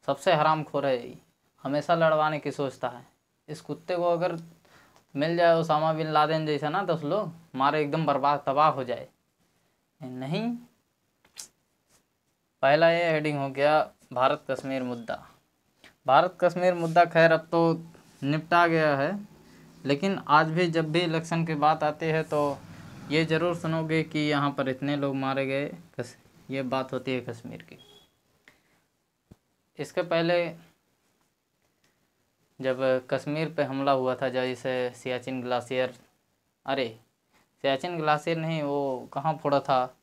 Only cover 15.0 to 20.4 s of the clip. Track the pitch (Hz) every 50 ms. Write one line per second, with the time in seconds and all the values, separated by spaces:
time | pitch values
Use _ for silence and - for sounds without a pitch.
15 | 117 113 - - - - - _ _ _ _ _ _ _ _ _ _ - _ _
16 | _ 151 131 147 165 180 175 _ 180 175 170 180 180 185 180 175 170 165 165 175
17 | 175 170 165 165 165 165 160 160 160 - - 165 165 165 160 165 - - - -
18 | _ - _ - - 139 147 156 156 - 175 170 170 170 165 160 156 151 143 135
19 | 139 156 196 202 202 - - - - - - - - - - - - 135 143 143
20 | - 196 196 - - - 143 151